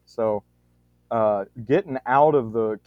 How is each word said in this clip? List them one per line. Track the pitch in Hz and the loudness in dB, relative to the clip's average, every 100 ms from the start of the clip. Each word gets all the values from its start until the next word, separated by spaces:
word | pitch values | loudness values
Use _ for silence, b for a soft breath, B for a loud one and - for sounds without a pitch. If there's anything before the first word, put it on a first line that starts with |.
| _ | _
So, | - 110 104 - _ _ _ _ _ _ | -4 -2 -2 -8 _ _ _ _ _ _
uh, | 117 107 104 98 - 113 | 0 0 0 -4 -12 -2
getting | 151 160 131 - | 0 0 -6 0
out | 135 151 147 | 2 4 2
of | 113 | 0
the | 110 110 107 | -2 -2 -4